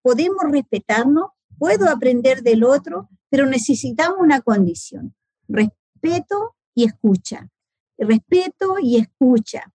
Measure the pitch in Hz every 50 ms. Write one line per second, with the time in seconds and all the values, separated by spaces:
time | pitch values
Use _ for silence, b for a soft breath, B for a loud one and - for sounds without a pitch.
0 | _ 254 247 233 330 359 392 370 359 294 285 285 - _ - 202 - - 208 220
1 | 240 269 294 320 370 392 _ _ _ _ - - 285 349 415 403 392 339 294 220
2 | 247 254 247 240 240 262 262 262 233 240 226 226 233 247 269 285 - 330 339 370
3 | 392 _ _ _ _ _ - 269 277 262 269 247 220 - 269 214 - 254 233 226
4 | 320 339 381 381 359 311 285 262 - 240 214 202 190 175 170 - - - - 190
5 | - - _ _ _ _ _ _ _ - 214 214 214 214 _ _ _ _ _ _
6 | - 320 349 349 - _ 403 403 440 466 _ _ _ _ _ 233 240 220 - _
7 | - 214 196 185 _ - - - - - _ _ _ _ _ _ _ _ _ -
8 | 214 208 220 220 _ _ 349 359 370 381 - _ 392 381 381 403 311 240 240 226
9 | 220 - _ _ 269 254 254 220 220 - - - - -